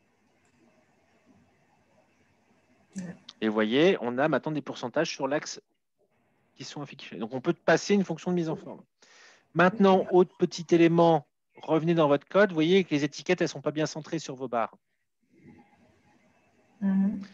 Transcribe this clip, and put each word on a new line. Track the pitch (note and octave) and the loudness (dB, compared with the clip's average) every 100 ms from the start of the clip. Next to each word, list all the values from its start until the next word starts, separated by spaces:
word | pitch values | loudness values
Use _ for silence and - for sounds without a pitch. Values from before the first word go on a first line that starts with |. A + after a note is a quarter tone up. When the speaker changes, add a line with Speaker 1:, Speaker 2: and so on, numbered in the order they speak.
| _ _ _ _ _ _ A#2 _ _ _ _ _ _ _ _ _ _ _ _ _ _ _ _ _ _ _ _ _ _ F#3+ F3 - - - | _ _ _ _ _ _ _ _ _ _ _ _ _ _ _ _ _ _ _ _ _ _ _ _ _ _ _ _ _ -14 -14 -14 -20 -8
Speaker 1:
Et | A2 | -4
voyez, | G#2+ G#2+ B2+ F3 F#3+ | -2 0 2 2 0
on | A#2 B2 | -4 -2
a | D#3 | -2
maintenant | C3+ D#3 | -2 -4
des | D3+ | -8
pourcentages | C3 B2 B2+ D3 D#3+ | -8 -10 -8 -4 -4
sur | - C3+ | -4 -4
l'axe | D3+ - - - _ _ _ _ _ _ _ _ - | -4 -8 -14 -20 _ _ _ _ _ _ _ _ -20
qui | |
sont | C#3+ - | -16 -14
affichés. | C#3+ C#3+ - - | -14 -16 -16 -12
Donc, | A2 | -10
on | C3 | -6
peut | E3+ | -6
passer | E3 - D#3+ - | -4 0 0 2
une | G3+ F3+ | 0 0
fonction | D#3+ F#3 | -6 -4
de | F3+ | -2
mise | D#3+ | -2
en | D3 | -6
forme. | - G2+ - _ _ _ - _ _ | -10 -18 -20 _ _ _ -20 _ _
Maintenant, | D3+ F3+ G#3+ G3 F#3 - | 2 2 4 6 4 4
autre | F3+ F#3 - | 4 4 0
petit | F3+ - E3 | -4 -4 0
élément, | E3+ E3 E3 E3+ D#3 - _ _ - | 4 6 6 4 4 -2 _ _ -14
revenez | - D#3+ D#3+ | -2 0 2
dans | E3 D3 | 2 4
votre | - - | 2 0
code, | F#3+ G#3 | 2 2
vous | D#3+ | 2
voyez | D#3+ G3 F3+ | 2 2 2
que | |
les | D3 | -2
étiquettes, | C#3+ - D3+ F3 | -2 -4 -4 -2
elles | D#3+ | -2
ne | |
sont | C#3+ | -6
pas | D3 | -6
bien | C#3+ D3+ | -4 -4
centrées | D#3+ C#3+ E3 | -6 -10 -10
sur | - B2+ | -10 -10
vos | C3 | -6
barres. | A#2+ G#2+ - _ _ _ _ _ _ - - _ _ _ _ _ _ _ _ _ _ _ - | -4 -6 -10 _ _ _ _ _ _ -20 -20 _ _ _ _ _ _ _ _ _ _ _ -4
Speaker 2:
Mhm. | G3 G3 G3 G3 - | 0 2 0 -2 -10